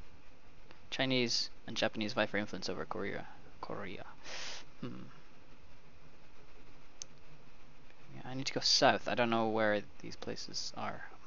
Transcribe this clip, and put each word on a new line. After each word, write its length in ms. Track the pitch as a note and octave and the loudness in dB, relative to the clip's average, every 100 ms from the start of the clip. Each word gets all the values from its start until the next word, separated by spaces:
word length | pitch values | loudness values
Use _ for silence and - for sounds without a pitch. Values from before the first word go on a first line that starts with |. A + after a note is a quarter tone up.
| - - - - - - - - - | -4 -6 -6 -6 -6 -6 -6 -6 -4
Chinese 600 | - C3 B2+ A#2+ - - - - | 2 4 6 4 2 0 -4 -4
and 100 | A#2 | 2
Japanese 360 | A2 A2 G#2+ | 2 2 0
vie 140 | G#2+ G#2+ | 4 4
for 100 | G2+ | 4
influence 320 | G#2 F#2+ F#2+ | 0 -2 -2
over 160 | F#2 | -2
Korea. 420 | D#2+ G2 G2+ - - - - - | -2 -2 -2 -2 -4 -6 -6 -6
Korea. 440 | - - - G2 - - - - - - - - | -4 -4 -4 -6 -6 -4 -4 -2 0 0 -2 -4
Hmm. 280 | B2+ B2 B2+ - - - - - - - - - - - - - - - - - - - - - - - - - - - - - - | -4 -4 -6 -6 -6 -6 -6 -6 -6 -6 -6 -6 -6 -6 -4 -4 -4 -4 -4 -2 -4 -4 -4 -4 -4 -4 -4 -4 -6 -6 -6 -6 -6
Yeah, 160 | C3 B2+ | -4 -4
I 40 | |
need 120 | C3 C3+ | -2 0
to 60 | |
go 80 | - | 2
south. 480 | - - C3+ G2+ - | 6 8 8 8 4
I 80 | - | 4
don't 140 | A#2 | 4
know 180 | A#2 A2 | 6 4
where 340 | A2 G#2+ G#2 G2 - | 6 6 6 2 -4
these 120 | A2 | -4
places 580 | - - A2 - - - B2 | -4 -2 -4 -2 -2 -2 -2
are. 300 | - - - - | -4 -4 -6 -6